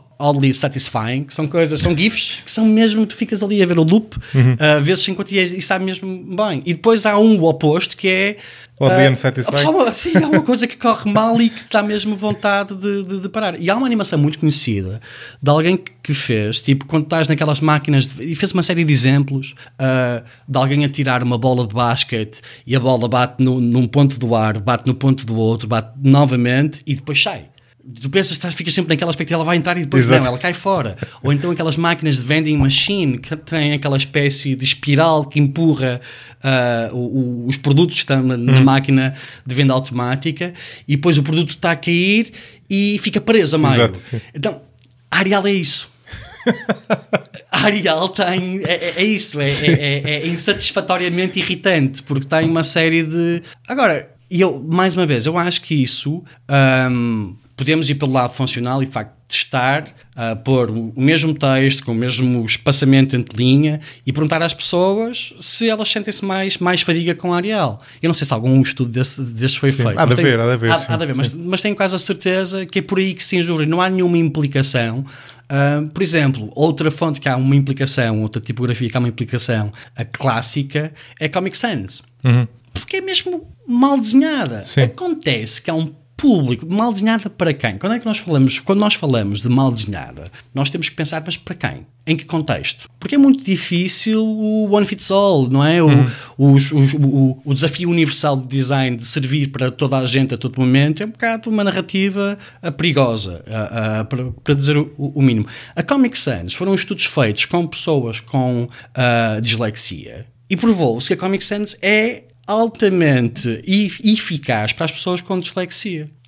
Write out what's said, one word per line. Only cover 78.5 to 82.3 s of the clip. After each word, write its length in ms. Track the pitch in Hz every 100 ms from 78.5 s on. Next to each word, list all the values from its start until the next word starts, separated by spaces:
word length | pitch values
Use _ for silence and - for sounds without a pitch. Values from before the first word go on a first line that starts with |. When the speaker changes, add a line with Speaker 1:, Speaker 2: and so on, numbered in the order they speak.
| 113 123 117 120
Speaker 1:
que 60 | 123
há 40 |
uma 100 | 120
implicação, 640 | 113 113 120 - 113 104 - - -
a 100 | -
clássica, 880 | - 131 113 131 147 139 147 156 151 - -
é 80 | 156
Comic 300 | 185 190 -
Sans. 440 | 240 151 95 - - _
Speaker 2:
Uhum. 240 | 127